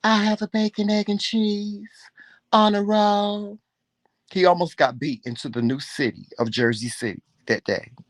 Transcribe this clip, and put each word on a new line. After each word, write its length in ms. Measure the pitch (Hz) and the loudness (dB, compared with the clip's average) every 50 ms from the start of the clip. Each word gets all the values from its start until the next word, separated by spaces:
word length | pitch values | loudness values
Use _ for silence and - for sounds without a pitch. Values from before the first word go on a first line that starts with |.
| - | 4
I 200 | 214 220 214 208 | 4 2 4 4
have 160 | 214 214 214 | 2 0 -2
a 60 | 214 | -4
bacon, 420 | 208 - 220 214 214 - - 208 202 | -4 -2 0 0 0 -2 -2 -2 0
egg, 200 | 208 214 202 208 | 0 0 0 -2
and 100 | 208 202 | -4 -4
cheese 680 | - - - 226 214 208 208 202 208 208 208 202 208 - _ - - - _ _ - - - _ _ _ | -4 -2 0 0 0 0 0 -2 -4 -8 -10 -10 -14 -18 _ -20 -20 -20 _ _ -20 -20 -20 _ _ _
on 240 | - 220 214 214 208 | 4 4 4 4 4
a 80 | 202 202 | 2 0
roll. 760 | 202 214 214 208 208 208 202 202 208 208 208 208 202 208 220 _ _ _ _ _ _ _ _ _ _ _ _ _ _ | 0 2 2 2 2 2 0 0 -2 -4 -6 -8 -12 -14 -16 _ _ _ _ _ _ _ _ _ _ _ _ _ _
He 140 | - 190 180 | 0 4 6
almost 320 | 180 175 175 175 160 - | 6 6 4 0 -4 0
got 220 | - 147 131 123 123 | 2 2 2 2 -2
beat 220 | 143 147 131 110 _ | -4 -4 -4 -4 _
into 240 | 123 120 - - - | -10 -8 -8 -8 -6
the 120 | 113 120 | -4 0
new 180 | 117 117 131 139 | 0 0 0 -2
city 480 | 143 - - - 143 113 - - 95 _ - - | -6 -12 -4 -2 -2 -2 -2 -6 -16 _ -6 -4
of 120 | 120 113 | -4 -2
Jersey 380 | 107 123 123 117 117 107 113 120 | 0 2 2 2 2 0 -4 -8
City 320 | - - - 110 90 - _ _ _ _ _ | -8 -6 -6 -6 -6 -8 _ _ _ _ _
that 160 | - 113 - _ | -4 -4 -2 _
day. 260 | - 101 87 - - - - - | -4 -4 -4 -4 -10 -20 -20 -20